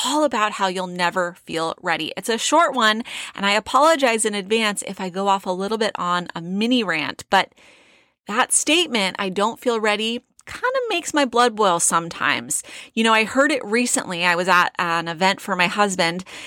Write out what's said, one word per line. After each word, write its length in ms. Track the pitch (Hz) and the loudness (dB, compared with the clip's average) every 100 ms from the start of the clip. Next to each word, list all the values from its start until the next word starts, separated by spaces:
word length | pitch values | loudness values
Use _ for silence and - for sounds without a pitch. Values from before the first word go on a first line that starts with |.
all 180 | 254 302 | -2 0
about 300 | 294 240 214 | 0 2 -2
how 140 | 202 190 | 0 -2
you'll 200 | 185 180 | -2 -4
never 460 | 180 175 185 175 | -2 0 0 -2
feel 420 | 180 - 160 165 - | -4 -8 -4 -4 -4
ready. 320 | 175 160 156 | -2 -2 -4
It's 140 | - 208 | -6 -4
a 80 | 226 | -2
short 380 | - 302 330 | 2 4 4
one, 280 | 262 220 214 - - - | 4 2 2 -4 -12 -12
and 120 | - 196 | -4 0
I 60 | |
apologize 760 | 208 - 262 311 311 262 226 220 | 0 2 4 6 6 2 2 0
in 80 | |
advance 480 | 208 190 226 214 202 | -4 -2 0 0 -2
if 180 | - 196 | -8 -8
I 80 | 185 | -6
go 200 | 180 196 | -2 0
off 180 | 196 202 | 0 0
a 40 | |
little 280 | 180 196 220 | -4 -2 -2
bit 140 | 220 | -2
on 340 | - 175 175 175 | -2 -2 -2 -4
a 80 | 170 | -10
mini 420 | 165 196 226 254 | -6 -2 2 2
rant, 400 | 190 160 139 - - | 0 -2 -4 -8 0
but 240 | 196 - _ - - _ _ _ _ - | 2 2 _ -20 -20 _ _ _ _ -6
that 260 | 214 - | -2 0
statement, 640 | - - 330 330 233 190 - | 0 2 2 2 0 -2 -2
"I 120 | 196 | -4
don't 280 | 185 214 - | 0 -2 0
feel 220 | 254 233 | -2 0
ready," 440 | 214 208 220 240 - _ - | 0 0 -2 -6 -10 _ -18
kind 280 | - 494 | -6 -2
of 80 | 523 466 | 0 -2
makes 260 | 349 - | -4 -2
my 100 | 294 | 0
blood 300 | 262 240 240 | 2 2 2
boil 240 | 214 202 170 | 2 2 2
sometimes. 840 | - 175 165 - 143 123 117 - - - - | 2 0 -2 -2 0 0 -2 -8 -8 -16 -8
You 100 | 220 | 0
know, 80 | 226 | 4
I 100 | 220 | 4
heard 300 | 214 254 294 | 2 2 2
it 120 | 294 | 0
recently. 600 | 202 226 247 254 - 170 | 0 -2 0 -2 -4 -2
I 100 | 175 | 0
was 140 | 175 180 | 2 4
at 240 | 180 170 - | 4 4 0
an 260 | 175 170 165 | -2 -2 -4
event 340 | 165 190 196 | 0 0 0
for 140 | - | -2
my 140 | 180 175 | 0 0
husband. 560 | 208 208 185 170 180 - - | 2 0 2 0 -2 -8 -16